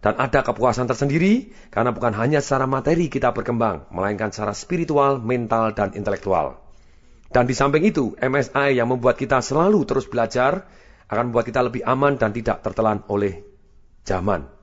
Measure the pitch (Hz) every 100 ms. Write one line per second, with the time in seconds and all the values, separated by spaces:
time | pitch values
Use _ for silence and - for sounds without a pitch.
0 | 104 104 127 139 123 104 123 120 123 120
1 | 143 151 185 233 - - - - 117 117
2 | 120 104 120 151 139 135 135 131 143 165
3 | 160 135 123 120 113 120 113 82 - 87
4 | 98 104 107 - 104 104 - 175 165 143
5 | 139 135 110 123 113 113 113 107 101 101
6 | 104 98 98 90 71 64 - - - -
7 | - - - 127 123 123 139 151 196 160
8 | 120 - 127 139 135 139 139 127 117 127
9 | 123 120 131 131 117 139 180 208 147 117
10 | 98 117 113 123 131 185 - - - -
11 | _ 107 120 117 113 120 123 120 - 131
12 | 143 139 110 107 113 101 107 98 110 104
13 | - 101 101 87 - - _ - - -
14 | - 95 92 92 67 -